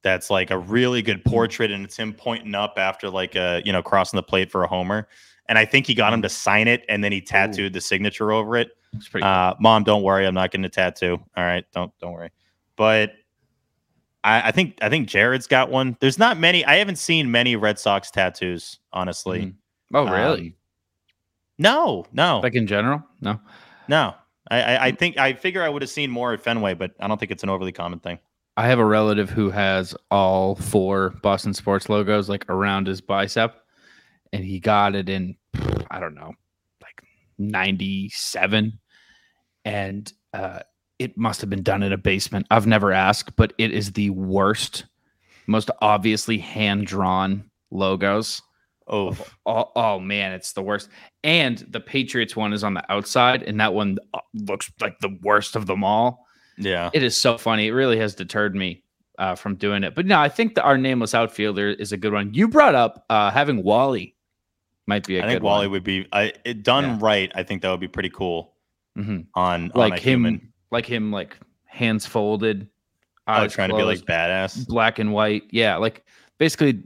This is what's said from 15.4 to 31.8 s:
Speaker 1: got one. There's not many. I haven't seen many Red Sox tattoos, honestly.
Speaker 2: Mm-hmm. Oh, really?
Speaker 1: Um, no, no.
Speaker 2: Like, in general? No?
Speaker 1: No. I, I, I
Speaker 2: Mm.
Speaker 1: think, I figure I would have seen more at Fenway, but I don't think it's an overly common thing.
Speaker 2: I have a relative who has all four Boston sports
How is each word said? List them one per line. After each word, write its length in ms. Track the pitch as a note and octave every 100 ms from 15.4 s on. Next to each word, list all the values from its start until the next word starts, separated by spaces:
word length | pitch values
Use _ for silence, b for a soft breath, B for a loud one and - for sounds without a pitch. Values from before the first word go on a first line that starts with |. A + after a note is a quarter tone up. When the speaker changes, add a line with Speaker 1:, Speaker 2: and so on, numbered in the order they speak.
| -
Speaker 1:
got 240 | C3 C3
one. 260 | C3 C3 A#2+
There's 180 | C3+ C3+
not 180 | A3+ G3+
many. 240 | E3 F3+ C#3
I 80 | E3
haven't 200 | G3+ F3+
seen 340 | - E3 C3+
many 260 | A#2 B2 A#2
Red 220 | G#2+ G#2
Sox 320 | G#2+ G2 -
tattoos, 680 | - F#2 - F2+ F2 - - _
honestly. 480 | F#2 F#2 E2+ - F#2 G2 F#2+ _ _ _
Speaker 2:
Mm-hmm. 40 | B2+
Oh, 80 | C#3+
really? 380 | F#3 C#3 A#2+ E2+
Speaker 1:
Um, 60 | - _ _ _ _ _ _ _ _ _ -
no, 460 | F#3 C#4+ D#4 G#2 -
no. 280 | A#2+ F3 B2
Speaker 2:
Like, 140 | B2
in 120 | A#2 G#2+
general? 360 | G2+ A#2 D3 - _
No? 200 | G2+ G#2+ B B B B B
Speaker 1:
No. 260 | D3+ A2+ - _ _ -
I, 120 | A#2
I, 220 | A#2 B2+ C3
I 60 |
Speaker 2:
Mm. 60 | -
Speaker 1:
think, 200 | F3 C#3+
I 140 | C3+
figure 300 | B2+ F#3 F#3
I 60 | E3
would 120 | C#3+
have 80 | C3+
seen 200 | - C#3+
more 220 | A#2+ B2
at 60 | A2
Fenway, 320 | - A#2 G#2
but 180 | E2+ F#2 _
I 60 | G2+
don't 100 | G#2+
think 140 | F#2+
it's 100 | F#2+
an 60 | G2
overly 240 | F#2+ F#2
common 260 | F2 F2 E2+
thing. 180 | F2+ F2 _ _ _ -
Speaker 2:
I 80 | A#2
have 100 | B2
a 60 |
relative 460 | A2 G#2+ G#2+ G#2 F#2+
who 200 | A2 G2+
has 440 | G2+ G2 F#2+ F#2 - _
all 440 | G2+ F#2+ F#2+ F#2+ F#2+
four 540 | - G#2+ F#2+ G2 F#2+ -
Boston 320 | G2+ G2 G#2+
sports 340 | G2 - G2